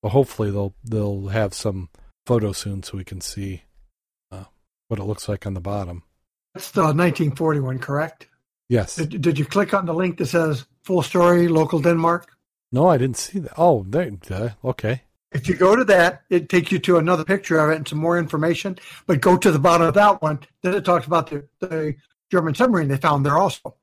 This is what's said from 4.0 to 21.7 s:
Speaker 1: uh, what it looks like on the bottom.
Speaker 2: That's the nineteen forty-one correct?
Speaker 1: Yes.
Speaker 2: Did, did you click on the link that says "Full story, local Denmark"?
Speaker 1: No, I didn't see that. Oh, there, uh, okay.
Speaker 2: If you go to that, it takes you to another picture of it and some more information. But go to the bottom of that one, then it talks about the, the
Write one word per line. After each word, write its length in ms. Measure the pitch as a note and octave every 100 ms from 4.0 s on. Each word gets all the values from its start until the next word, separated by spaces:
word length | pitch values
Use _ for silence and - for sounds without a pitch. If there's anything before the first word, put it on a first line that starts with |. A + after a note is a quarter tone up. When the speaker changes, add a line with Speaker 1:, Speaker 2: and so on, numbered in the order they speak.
| _ _ _
Speaker 1:
uh, 140 | F#2+ F#2+ _ _ _ _
what 120 | G#2+
it 40 |
looks 260 | G2 G#2 -
like 160 | G2+ G#2
on 80 |
the 80 | F#2+
bottom. 420 | F2 G#2 F2+ F2 _ _ _ _ _ -
Speaker 2:
That's 160 | -
the 200 | - D#3+
nineteen 440 | D3+ F3 - D#3 C#3
forty-one 440 | D#3+ D3+ C3 C3
correct? 480 | B2+ C#3+ D#3+ - - _ _ _ _
Speaker 1:
Yes. 280 | A#2+ G2 -
Speaker 2:
Did, 260 | D#3 F#3
did 160 | D#3 D3
you 80 | C#3+
click 280 | G3 G3+
on 120 | G3+ F3
the 80 |
link 240 | E3 F#3 F3
that 100 | D#3+
says 380 | E3+ D#3+ C3+ - _
"Full 180 | - F#3
story, 460 | C#3+ F#3 F3 F3 E3+
local 320 | D#3+ D#3 E3
Denmark"? 520 | D#3 E3+ E3 F3 - _ _ _ _
Speaker 1:
No, 160 | B2 F3
I 100 | D3+
didn't 200 | C3 A#2
see 220 | - G3
that. 140 | D3 -
Oh, 260 | F3 C3 F#2+
there, 240 | C3+ C3 G2+ -
uh, 200 | F#2+ A2+ G#2
okay. 400 | - - G#2+ B2+ _ _ _
Speaker 2:
If 140 | - A#2+
you 80 | E3
go 200 | F3+ A3
to 80 | A3
that, 380 | F#3+ E3+ F3+ _
it 200 | F3+ D#3
takes 220 | F3+ -
you 80 | F#3
to 180 | - F3
another 280 | D#3+ F3+ D#3
picture 340 | G3 G3 D#3+
of 100 | D3+
it 60 | D#3+
and 120 | D3
some 120 | D3+
more 180 | D#3+ F3
information. 640 | D#3+ D#3 D#3+ E3 G3 F3+ - - -
But 140 | D#3+
go 160 | F#3 F3+
to 140 | G3
the 80 | D#3
bottom 280 | D#3+ E3+ E3
of 60 | F#3+
that 260 | G#3 F#3+
one, 180 | D#3 D3 - _
then 120 | F3+
it 120 | G3 F#3
talks 200 | F3 C3
about 240 | E3 D3
the, 180 | D3 C#3+ _
the 360 | F#3